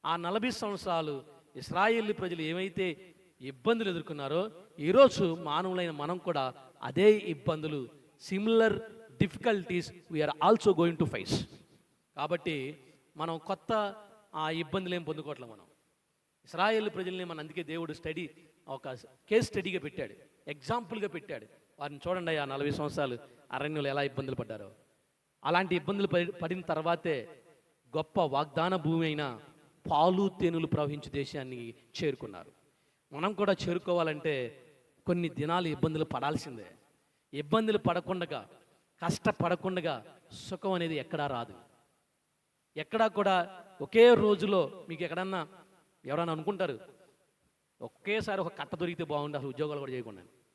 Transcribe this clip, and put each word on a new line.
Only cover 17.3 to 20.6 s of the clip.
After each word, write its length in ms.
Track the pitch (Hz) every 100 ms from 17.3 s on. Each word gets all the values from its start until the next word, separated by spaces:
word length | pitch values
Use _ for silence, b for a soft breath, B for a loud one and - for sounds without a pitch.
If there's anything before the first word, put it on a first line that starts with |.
| 165
అందుకే 240 | 151 -
దేవుడు 300 | 156 165 165
స్టడీ, 360 | 151 160 156 165 - - _ -
ఒక 220 | 135 139 127 - - -
కేస్ 180 | 214 -
స్టడీగా 320 | 214 190 180
పెట్టాడు, 340 | 143 - 117 - - _ -
ఎగ్జాంపుల్‌గా 600 | 147